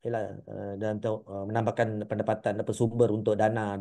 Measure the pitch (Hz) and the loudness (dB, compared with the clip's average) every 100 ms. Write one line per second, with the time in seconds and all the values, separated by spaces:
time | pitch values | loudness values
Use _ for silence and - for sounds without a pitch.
0 | 120 117 101 98 - 101 101 98 107 107 | -4 -4 -4 -8 -12 -8 -8 -4 -2 -2
1 | 110 107 - 98 98 110 113 117 113 110 | -2 -4 -6 -8 -2 0 0 2 0 0
2 | 104 107 107 107 - 104 110 107 117 117 | -2 -2 0 0 0 -2 -2 0 2 4
3 | 117 107 110 104 107 113 107 101 | 4 4 2 4 4 2 -2 -2